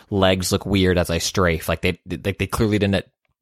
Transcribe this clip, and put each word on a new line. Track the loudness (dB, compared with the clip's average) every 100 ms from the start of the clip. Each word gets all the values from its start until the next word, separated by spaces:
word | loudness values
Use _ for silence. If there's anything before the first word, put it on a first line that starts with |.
| -4
legs | 2 2 2 0
look | -2
weird | 0 2 4 2
as | 0
I | -2
strafe. | -2 0 0 0 -2
Like, | -2
they, | -2 -4 -8
they, | -8 -6
they | -4 -4
clearly | -2 0 0
didn't | 0 0 -4 _ _ _